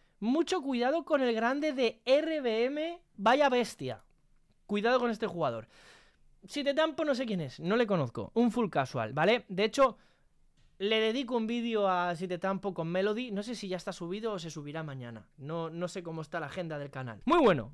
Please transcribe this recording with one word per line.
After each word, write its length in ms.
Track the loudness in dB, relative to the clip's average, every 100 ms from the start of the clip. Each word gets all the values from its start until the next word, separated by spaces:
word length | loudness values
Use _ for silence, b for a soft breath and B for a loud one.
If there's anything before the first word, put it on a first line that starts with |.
| _ _
Mucho 440 | 0 0 2 -2
cuidado 420 | -2 0 0 0 0
con 160 | 2
el 100 | 2 2
grande 380 | 0 0 -2
de 280 | 0 0 0 2
R 360 | 2 4 0
B 240 | 0 0 0
M, 380 | -2 -6 -8 _ -2
vaya 320 | 4 6 6
bestia. 540 | 4 0 -4 -8 -10 -14 _ _ _ _ _ -4
Cuidado 340 | 0 2 4
con 120 | 2
este 160 | 0 -4
jugador. 400 | -2 -2 -2 -10 b b b b b -20 _ -10
Si 160 | -2
te 100 | 0
tampo 320 | 2 2 2 0
no 80 |
sé 140 | 0 0
quién 120 | -2
es, 200 | -4 -4
no 160 | 0 2
le 100 | 2
conozco. 460 | 2 0 -4 -4
Un 160 | 2 2
full 200 | 2 0
casual, 440 | 0 -2 -2 -2
¿vale? 320 | 2 2 2 0
De 160 | -2
hecho, 360 | 0 4 4 b b b b _ _ _ _ -6
le 200 | 0 2
dedico 380 | 2 0 -2 -2
un 80 | 0
vídeo 420 | -2 0 2 4
a 280 | 2 2 -2
Si 120 | -4
te 120 | -2
tampo 340 | -2 -2 -2
con 140 | -4 -2
Melody. 420 | 0 0 0 -4
No 140 | -6
sé 100 | -6
si 140 | -6 -6
ya 100 | -6
está 160 | -6
subido 400 | -8 -6 -6 -4
o 60 | -6
se 100 | -6
subirá 320 | -10 -8 -8
mañana. 460 | -8 -8 -10 -12 -16 -14
No, 320 | -8 -6 -6
no 180 | -4 -6
sé 140 | -6
cómo 220 | -8 -8
está 160 | -8 -6
la 80 | -6
agenda 320 | -6 -6 -6
del 100 | -8
canal. 320 | -8 -10 -6 4
Muy 140 | 6
bueno, 320 | 8 6 0